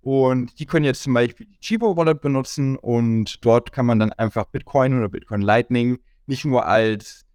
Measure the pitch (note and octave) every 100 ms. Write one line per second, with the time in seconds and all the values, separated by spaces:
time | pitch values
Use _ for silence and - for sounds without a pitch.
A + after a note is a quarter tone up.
0 | - C3+ C3 B2+ B2 _ D3 E3+ D3 B2+
1 | - B2 B2 - - _ - A3 A3+ E3+
2 | D#3+ D#3 D3 C3+ C3 - C3+ C3+ - A#2+
3 | A#2 A2+ G#2+ - A#2+ A#2 A#2+ - B2 A2+
4 | A2 - A2 A2+ G2+ - - C#3+ C3 B2+
5 | G#2+ F#2+ - G#2 G2+ A2 A#2+ B2 A#2+ B2
6 | _ _ - C3+ D3+ B2+ - G#2+ A2 G#2+
7 | - - _